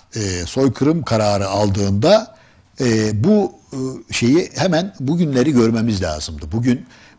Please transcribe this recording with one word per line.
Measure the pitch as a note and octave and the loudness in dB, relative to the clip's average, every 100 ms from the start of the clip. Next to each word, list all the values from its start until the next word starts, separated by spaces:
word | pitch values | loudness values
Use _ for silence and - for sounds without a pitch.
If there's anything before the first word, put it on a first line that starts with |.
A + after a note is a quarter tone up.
| _ | _
e, | A2+ G2+ F2 E2+ | -8 -6 -6 -6
soykırım | C3 C3+ - C#3 E3 | 0 0 2 0 0
kararı | B2+ A2 G#2 G2+ G2 | 0 0 2 0 0
aldığında, | G2 G#2 G2+ G2 G2+ D3 A3 A3+ - _ _ _ - | 0 0 0 0 2 4 2 0 -14 _ _ _ -4
e, | B2+ A2 G#2+ G#2 | 0 2 0 0
bu, | D#3 G#3+ F#3+ - _ | 2 2 2 -6 _
e, | C3+ C3 C3+ - | -8 -8 -10 -10
şeyi | - A#2+ D#3+ F#3 | -2 2 2 0
hemen | B2 F3+ D#3+ G3 - | -2 0 0 -4 -6
bugünleri | C3 E3+ D#3+ C3 C#3+ | -2 0 2 2 2
görmemiz | B2 A2+ A2+ A2+ G2 | 4 2 2 0 -2
lazımdı. | F2+ D#2 - D2+ D#2 | -4 -6 -8 -10 -6
Bugün | A2 B2 B2 - - - | -2 0 -2 -6 -20 -20